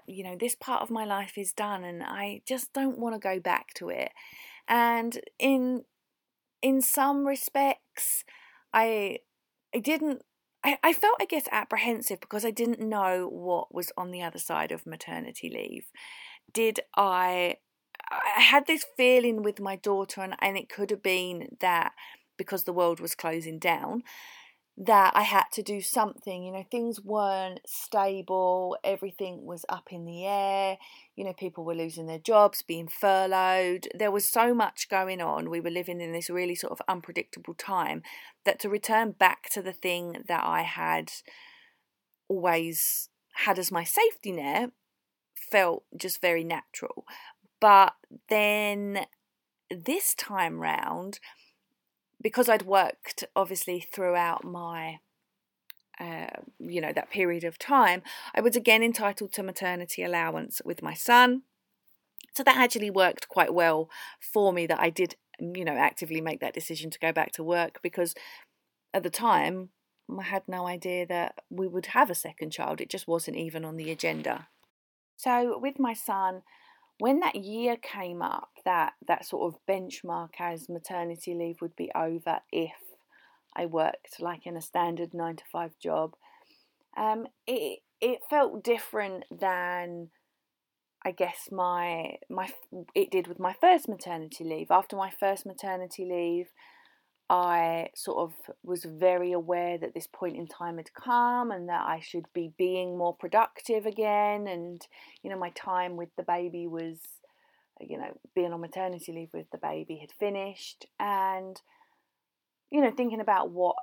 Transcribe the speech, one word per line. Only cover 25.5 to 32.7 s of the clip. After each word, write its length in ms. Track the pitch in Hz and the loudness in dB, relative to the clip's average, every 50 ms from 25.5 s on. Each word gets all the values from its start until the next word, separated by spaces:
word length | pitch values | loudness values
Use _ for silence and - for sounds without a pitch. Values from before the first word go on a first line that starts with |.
| - | 0
to 80 | 220 | -6
do 200 | 202 - 208 196 | -6 -4 -4 -4
something. 600 | 185 - - 240 214 202 - - - 202 185 180 | -2 -2 0 0 0 0 -2 -10 -10 -10 -10 -8
You 120 | 180 185 190 | -8 -8 -10
know, 120 | 190 185 - | -10 -8 -4
things 300 | - 240 233 233 214 208 | -4 -2 -2 -2 -4 -6
weren't 580 | 202 196 214 214 202 196 196 190 190 185 180 - - | -6 -2 0 0 2 2 0 0 -2 -6 -8 -12 -14
stable, 1120 | - - - - - - 208 196 196 196 190 185 185 185 185 185 180 185 185 185 180 - - | -12 -12 -10 -8 -2 0 2 2 2 0 -2 -4 -2 0 2 2 2 2 2 0 -2 -4 -4
everything 640 | - 196 196 190 196 190 - - 196 185 180 - - | -2 -2 -2 -2 -4 -8 -8 -8 -8 -8 -8 -12 -12
was 200 | 160 175 165 - | -12 -12 -12 -8
up 240 | - 185 180 - - | -8 -8 -8 -10 -12
in 140 | 185 170 170 | -12 -12 -10
the 200 | 170 170 170 185 | -10 -10 -6 -4
air, 520 | 196 202 202 196 196 196 196 196 190 190 - - - - - - _ - | -2 0 0 0 2 2 2 2 0 -2 -4 -10 -20 -20 -20 -20 _ -12
you 80 | - 196 | -10 -8
know, 80 | 190 185 | -8 -8
people 320 | - 190 180 165 175 160 | -6 -8 -8 -8 -8 -6
were 100 | 165 170 | -6 -4
losing 320 | 165 165 165 160 165 165 | -4 -4 -6 -6 -10 -10
their 100 | 160 160 | -8 -10
jobs, 440 | 160 - 226 220 208 208 202 - - | -6 0 6 8 8 8 8 6 2
being 260 | - - | -6 -6